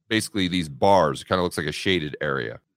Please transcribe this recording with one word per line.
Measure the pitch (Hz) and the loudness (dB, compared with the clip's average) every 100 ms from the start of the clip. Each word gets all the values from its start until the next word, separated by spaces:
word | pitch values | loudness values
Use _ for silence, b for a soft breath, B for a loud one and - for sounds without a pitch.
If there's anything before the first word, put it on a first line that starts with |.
| - | -2
basically | 110 - 104 90 | -2 0 -2 0
these | 90 78 | 0 -2
bars. | 67 98 98 78 65 | 0 4 6 4 0
It | - | -2
kinda | 92 | 0
looks | 90 - | 0 -2
like | 76 | -4
a | |
shaded | - 101 90 76 - | -4 -2 -2 -2 -6
area. | 76 67 57 - _ | -4 -4 -6 -10 _